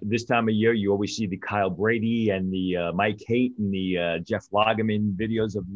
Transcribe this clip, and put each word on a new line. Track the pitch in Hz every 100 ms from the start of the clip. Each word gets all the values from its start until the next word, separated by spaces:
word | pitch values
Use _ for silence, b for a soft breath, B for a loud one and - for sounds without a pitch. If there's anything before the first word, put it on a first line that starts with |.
this | 101 113 113
time | 120 113
of |
year, | 107 113
you | 117 98
always | 101 104 -
see | 104
the | 95
Kyle | - 104 95
Brady | 85 107 117 113 117 110
and | 95 92
the, | 95 92 87
uh, | 85
Mike | 85 104 107 -
Haight | 117 127 123
and | 101
the, | 95 95 90
uh, | 87 82
Jeff | 90 104 -
Lageman | 101 110 110 110 107 104 92
videos | 110 113 110 101
of, | 90